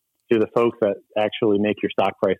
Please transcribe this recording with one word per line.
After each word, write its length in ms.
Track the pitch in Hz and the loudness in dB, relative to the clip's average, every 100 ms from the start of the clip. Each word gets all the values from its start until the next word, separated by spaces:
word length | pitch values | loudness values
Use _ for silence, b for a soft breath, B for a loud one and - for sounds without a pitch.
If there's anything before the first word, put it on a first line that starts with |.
| _ _ _ | _ _ _
to 80 | 113 | 0
the 80 | 104 120 | 0 0
folks 220 | 117 - | 0 0
that 140 | 104 95 _ 107 | -2 -2 _ -4
actually 420 | 107 - 113 101 | -4 -2 0 0
make 180 | 104 101 | 0 -2
your 80 | 101 | -4
stock 280 | - 95 - | -2 -2 0
price 160 | 98 92 | -2 -2